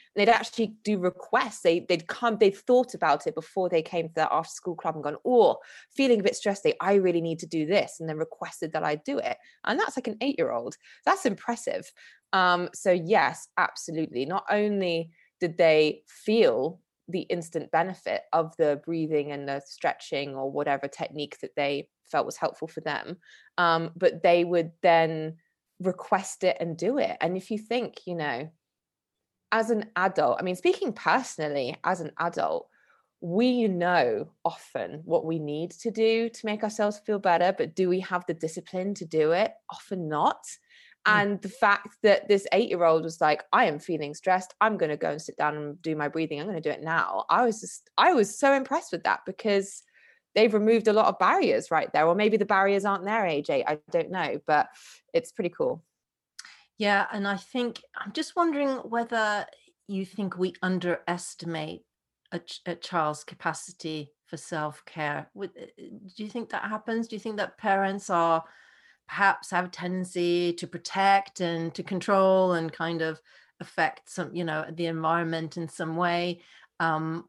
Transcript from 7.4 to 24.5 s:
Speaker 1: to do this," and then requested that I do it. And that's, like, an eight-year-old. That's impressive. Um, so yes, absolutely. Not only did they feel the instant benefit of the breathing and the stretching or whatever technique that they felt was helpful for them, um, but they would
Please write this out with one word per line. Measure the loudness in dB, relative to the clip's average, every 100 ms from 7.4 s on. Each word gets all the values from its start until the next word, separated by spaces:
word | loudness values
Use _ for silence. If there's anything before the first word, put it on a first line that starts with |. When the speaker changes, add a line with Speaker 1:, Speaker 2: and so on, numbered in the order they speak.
Speaker 1:
to | -4
do | -4 0
this," | 0 0 -6
and | -8
then | -6
requested | -6 -8 -14 -8 -6
that | -4
I | -2
do | -4 -4 -4
it. | -4 -8 _ _
And | -4 -2
that's, | -2 -4
like, | -6
an | -4
eight-year-old. | -4 -2 -2 -4 -8 -12 -20 -4
That's | 0 2 0
impressive. | -2 -4 -6 -6 -6 -8 -20 -20 _ _
Um, | 2 4 2 -2
so | -2 2
yes, | 2 4 2 2 -2 -6 -2
absolutely. | -2 -4 -8 -6 -4 -4
Not | -4 -4 0
only | 0 0 0 0 -2 -4 _ _ _
did | -4 4
they | 6 6 4 0 _
feel | -8 0 4 4 4 -2 -6 _ _ -8
the | -6
instant | -4 -6 -4 -8 -2
benefit | 0 0 -4 -6 -6 -2
of | -2 -2 0
the | 0 0 -4
breathing | -4 -2 -2 -2
and | -6 -6
the | -8 -10
stretching | -4 -4 -4 -6 -6 -6 -6
or | -6
whatever | -2 -2 -2 -4
technique | -8 -8 -8 -10 -10
that | -10 -4
they | -4 -4 -8 _
felt | _ -4 -4
was | -4
helpful | -6 -6 -12
for | -8
them, | -6 -6 -8 -16 _ -20 _ 0
um, | 4 2 0 0
but | 2 4
they | 6 6
would | 4